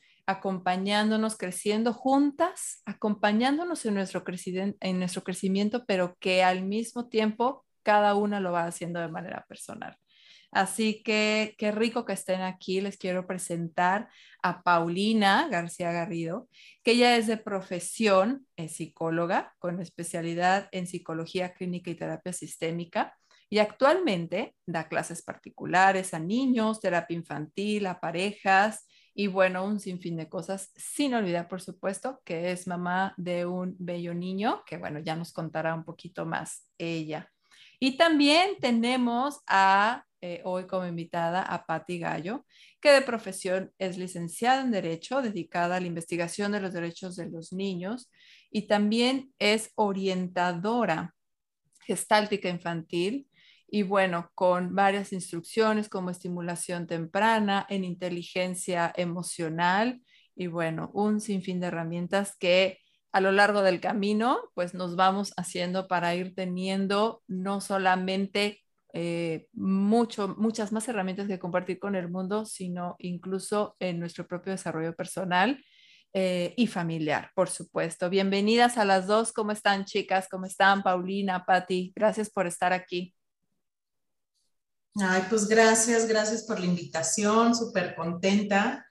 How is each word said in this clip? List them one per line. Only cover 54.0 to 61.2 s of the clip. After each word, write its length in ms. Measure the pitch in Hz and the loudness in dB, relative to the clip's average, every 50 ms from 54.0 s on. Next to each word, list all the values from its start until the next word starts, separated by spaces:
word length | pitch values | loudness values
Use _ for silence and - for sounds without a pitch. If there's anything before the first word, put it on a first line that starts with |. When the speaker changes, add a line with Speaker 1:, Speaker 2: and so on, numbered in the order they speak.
| 190 185 175 170 175 - _ | 4 4 2 -2 -4 -6 _
Speaker 1:
con 400 | - 185 180 180 180 180 175 185 | 2 4 4 4 2 0 0 2
varias 400 | 196 196 196 196 202 196 - 196 | 4 4 4 4 2 -2 -4 -8
instrucciones 760 | 180 175 - 175 170 - - - 226 220 214 214 214 208 - | -10 -8 -8 -10 -10 -10 -4 0 2 2 4 2 0 -2 -4
como 200 | - 190 180 180 | -4 -6 -4 -6
estimulación 760 | 180 180 - 180 175 175 170 175 175 170 - - 175 175 170 | -6 -8 -8 -8 -6 -6 -6 -6 -6 -6 -6 -6 -6 -6 -6
temprana, 800 | 165 170 165 165 165 - 196 214 226 226 214 208 202 196 196 - - | -4 -6 -6 -4 -2 0 2 4 4 4 4 2 2 0 0 -2 -2
en 140 | 202 196 185 | -4 -4 -4
inteligencia 1080 | 180 175 180 180 175 175 175 175 - - 185 185 185 180 180 - 202 175 170 170 165 - | -4 -6 -6 -6 -6 -6 -6 -8 -6 -4 -4 -2 -2 -4 -6 -4 -2 0 0 0 0 0
emocional, 1040 | 180 175 170 170 180 170 - - 175 165 160 160 170 175 175 190 202 226 247 247 - _ _ _ _ _ _ _ | -2 -4 -2 -4 -6 -6 -8 -6 -6 -6 -4 -2 2 2 4 4 4 2 0 -2 -6 _ _ _ _ _ _ _
y 120 | - 180 | -8 -8
bueno, 420 | 170 165 170 165 165 160 160 165 - - | -4 -2 -2 -2 -2 -2 -4 -6 -4 -2
un 280 | 196 208 214 214 208 | 0 2 2 2 0